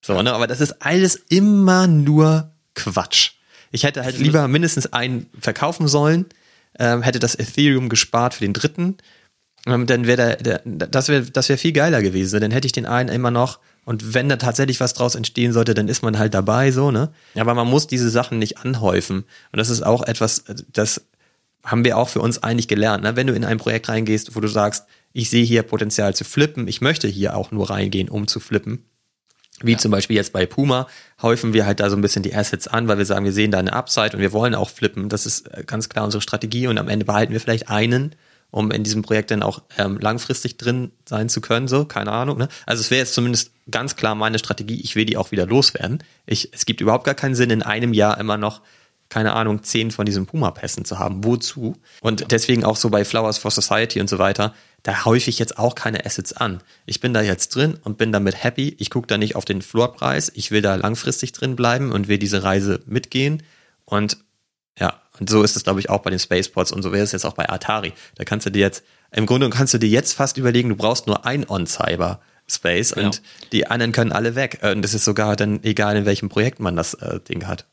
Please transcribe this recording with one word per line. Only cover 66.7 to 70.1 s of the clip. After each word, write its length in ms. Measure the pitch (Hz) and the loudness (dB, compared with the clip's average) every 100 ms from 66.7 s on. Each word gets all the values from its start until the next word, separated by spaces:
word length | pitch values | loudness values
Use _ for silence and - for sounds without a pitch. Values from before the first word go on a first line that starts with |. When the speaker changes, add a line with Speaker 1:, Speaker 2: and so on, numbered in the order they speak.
Speaker 1:
und 100 | - | -2
so 100 | 92 | -2
wäre 100 | 98 | 0
es 80 | 104 | 0
jetzt 140 | 95 78 | -2 -6
auch 80 | |
bei 160 | - - | -4 -4
Atari. 420 | 92 - 107 92 - - _ | -4 -2 -4 -4 -12 -20 _
Da 80 | |
kannst 220 | 95 107 98 | -6 -4 -2
du 60 | |
dir 100 | 98 | 2
jetzt, 220 | 98 - _ _ _ | 2 0 _ _ _
im 140 | - 107 | -2 2
Grunde 240 | 123 135 | 2 2
kannst 240 | 110 135 | 2 2
du 60 | 120 | 4
dir 100 | 110 | 4
jetzt 240 | 113 - | 2 2